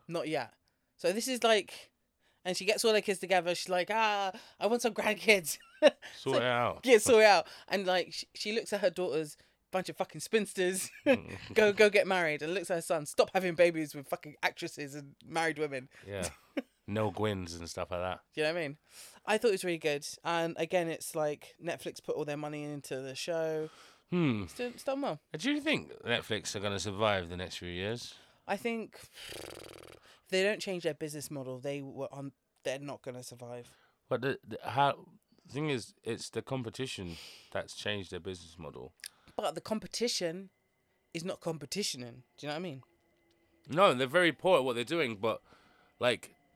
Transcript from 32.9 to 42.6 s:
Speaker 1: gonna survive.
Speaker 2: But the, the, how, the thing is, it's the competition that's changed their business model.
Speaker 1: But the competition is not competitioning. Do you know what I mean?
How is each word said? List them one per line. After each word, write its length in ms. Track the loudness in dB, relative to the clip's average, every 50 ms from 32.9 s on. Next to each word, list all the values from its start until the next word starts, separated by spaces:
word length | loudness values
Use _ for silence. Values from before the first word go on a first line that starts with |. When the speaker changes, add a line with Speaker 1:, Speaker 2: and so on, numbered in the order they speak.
| -12 -10 -12
Speaker 1:
gonna 180 | -12 -12 -12
survive. 480 | -14 -16 -16 -16 -14 -12 -12 -14 -14 -16 -20 _ _ _ _ _ _ -4
Speaker 2:
But 120 | -2 -2 0
the, 160 | -2 -4 -4 -8
the, 100 | -12 -12 -10 -8
how, 420 | -2 0 2 2 2 2 -2 -8 -20 -20 _ _ _ _ _ _
the 80 | -10 -6
thing 160 | -4 -2 -2
is, 240 | -2 -2 -4 -8 -14 _ -6
it's 280 | -6 -6 -6 -8 -8
the 100 | -8 -8
competition 760 | -6 -4 -4 -6 -6 -6 -8 -6 -8 -6 -6 -8 -8 -8 -10 -10 -14 -18 -20 -20 -12 -8
that's 240 | -6 -6 -6 -6 -10
changed 340 | -6 -4 -4 -4 -4 -6 -8
their 80 | -10 -10
business 360 | -8 -10 -10 -10 -12 -18 -16
model. 360 | -14 -14 -12 -12 -12 -14 -16 -16 _ -16 -18 _ _ _ -12 -8
Speaker 1:
But 180 | -4 -4 -4 -4
the 80 | -6
competition 880 | -6 -6 -6 -6 -6 -8 -6 -4 -2 -2 -2 -2 -2 -4 -4 -8 -12 -16 _ _ _ _ _ _ _ _ _ _ _ _ -10
is 100 | -8 -6
not 160 | -6 -8 -6
competitioning. 840 | -6 -6 -6 -6 -8 -6 -4 -4 -4 -4 -6 -8 -10 -12 -14 -18 -20 _ _ -12
Do 20 |
you 60 | -8
know 60 | -8 -6
what 20 |
I 40 |
mean? 220 | -6